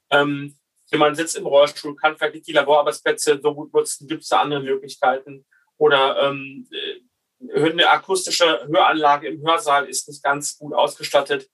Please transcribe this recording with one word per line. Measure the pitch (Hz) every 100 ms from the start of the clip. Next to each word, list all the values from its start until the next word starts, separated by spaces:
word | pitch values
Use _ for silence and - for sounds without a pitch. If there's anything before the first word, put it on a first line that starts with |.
| -
ähm, | 147 143 143 143 - _ _ _
jemand | 156 151 147
sitzt | 165 147
im | -
Rollstuhl, | 139 143 - 151 143
kann | 160 156
vielleicht | 151
nicht | 156 -
die |
Laborarbeitsplätze | 151 139 147 147 147 160 151 - 143
so | 147
gut | 143 151
nutzen, | 151 151 - 139
gibt's | 156 -
da | -
andere | 147 143
Möglichkeiten? | 135 135 139 - 135 131 - 135 _ _ _ -
Oder, | 151 139 135 -
ähm, | 139 139 135 185 -
äh, | - 139 - _ _ _ _ - 139 160
eine | 165 151
akustische | 147 - 185 - - 170 196 143
Höranlage | 160 - 156 147 143 135
im | 143 151
Hörsaal | 165 147 143 135
ist | 123 -
nicht | 147
ganz | 143 147 147 -
gut | 151
ausgestattet, | 147 147 - 147 147 143 139 -